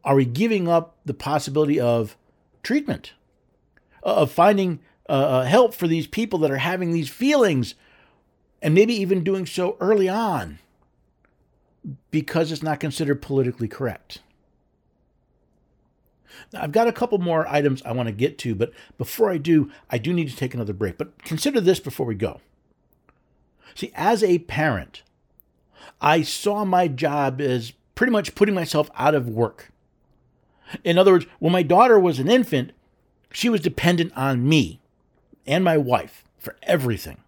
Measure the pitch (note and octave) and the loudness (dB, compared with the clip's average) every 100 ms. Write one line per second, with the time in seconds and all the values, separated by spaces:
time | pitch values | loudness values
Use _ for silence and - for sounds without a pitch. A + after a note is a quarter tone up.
0 | - C#3 B2+ A#2+ A3+ G#3 E3+ E3+ E3 _ | 4 2 2 0 0 0 2 0 0 _
1 | - A2+ C#3+ D3 - C#3+ D3+ D3+ A#2+ A#2 | -12 -8 -4 -4 -2 0 0 2 2 0
2 | G#2+ - _ _ _ _ - C#4+ C#4+ - | -2 -10 _ _ _ _ -4 -4 -2 -8
3 | - _ _ _ _ _ _ _ _ _ | -10 _ _ _ _ _ _ _ _ _
4 | - - D3 - F#3 G3+ F#3 D#3 _ _ | -2 2 2 4 4 4 -2 -6 _ _
5 | - C#3 C#3+ C3 B2+ G#3 A#3 - F3 E3 | -4 0 2 0 2 4 4 0 -2 -2
6 | D#3 - A3+ F3 D#3 C3+ D3+ F#3 F3 E3+ | -4 -6 -4 0 0 0 -4 -4 -2 -4
7 | C#3 - C4 D4 G#3+ C#3 A#2 - _ _ | -4 -4 0 4 2 2 -4 -10 _ _
8 | _ _ _ _ _ _ D#3 E3+ A3 A3+ | _ _ _ _ _ _ 2 4 4 0
9 | F#3 F#3+ E3+ F#3+ F3 - F3+ - F#3 G#3+ | 0 -2 -2 -4 -4 -4 -4 -2 0 2
10 | F#3 G#3 A3+ D3+ F2 D2 _ _ _ _ | 2 -2 -4 -4 -8 -16 _ _ _ _
11 | _ _ _ _ _ _ _ _ - C3+ | _ _ _ _ _ _ _ _ -18 -18
12 | _ D#3 D3+ E3 D#3+ D#3 D#3 D3 D#3 - | _ -6 -2 -2 -2 -4 -6 -4 -6 -4
13 | D3 C#3+ - C3+ B2 - A2 - B2+ - | -4 -4 -2 -2 -2 -4 -8 -6 -8 -8
14 | _ - _ _ _ _ _ _ _ _ | _ -20 _ _ _ _ _ _ _ _
15 | _ _ _ _ _ _ _ _ _ _ | _ _ _ _ _ _ _ _ _ _
16 | _ _ _ - - - D3+ G#3+ A#3 A3+ | _ _ _ -20 -20 -10 -2 2 0 0
17 | A#3 G3+ F3 D#3+ D#3 D3 C#3+ C3 - A#2+ | -2 -2 0 -2 0 0 0 -2 -6 -4
18 | A#2 G#2 C3+ - B2 G2+ A#2 - - - | -4 -2 -4 -4 -8 -4 -4 -6 -20 -12
19 | - - A3 F3 D3+ D#3+ C#3+ - _ B2 | -10 0 0 0 2 2 2 -8 _ -6
20 | C#3+ F3 D3+ A#2+ B2+ B2 G#2 G2 G2+ - | -2 -2 -4 -6 -8 -6 -8 -4 -4 -4
21 | C#3+ _ - D#3+ C#4+ C#4 F3+ F3+ E3+ - | -12 _ -10 -4 0 2 2 0 -4 -8
22 | B2 G2+ G#2 - _ _ _ _ _ _ | -6 -4 -6 -8 _ _ _ _ _ _
23 | _ _ _ _ _ _ _ - - - | _ _ _ _ _ _ _ -12 -12 -2
24 | F3 A3+ G3 E3+ - G#2 D#3 G2+ - - | 0 2 2 2 0 -4 -2 -2 -8 -20
25 | _ _ _ _ _ _ _ _ - _ | _ _ _ _ _ _ _ _ -20 _
26 | D3 D#3+ C#3+ - G#3 G3+ F#3+ F3+ F3 B2+ | 2 2 0 -4 -2 -2 0 0 0 -2
27 | D3+ D3 C3+ C3 C#3+ B2+ A2+ - _ - | -2 -2 -2 -2 -2 -2 -4 -18 _ -2
28 | B3 G#3+ - - G#3 F#3+ E3 D3+ D3 - | 0 0 -2 -2 0 0 -2 -2 -2 0
29 | C3+ D3+ A#2+ A2 A2+ - - _ _ _ | 2 2 -2 -2 -2 -4 -20 _ _ _
30 | _ _ _ _ _ _ - - - E3+ | _ _ _ _ _ _ -20 -6 0 4
31 | F#3+ F3+ - _ D#3+ F3+ D3+ F3 B3 G#3+ | 6 6 2 _ 0 2 4 6 8 8
32 | F3+ C3+ C#3 B3 A3+ C#3+ - _ _ _ | 6 0 2 2 2 -2 -4 _ _ _
33 | _ _ _ - A#3+ G#3+ D#3+ - E3+ F3 | _ _ _ -4 0 0 -2 0 0 0
34 | E3+ - C3+ B2+ B2+ D#3 F#2 - _ _ | -2 -2 -2 0 2 2 2 -6 _ _
35 | _ _ _ _ - D#3 F#3 D#3+ B2+ A#2+ | _ _ _ _ -4 0 2 2 2 -2
36 | - - _ _ - - - F3 B2+ A2+ | -2 -20 _ _ -18 -12 -2 0 0 -4
37 | D#2+ - | -8 -18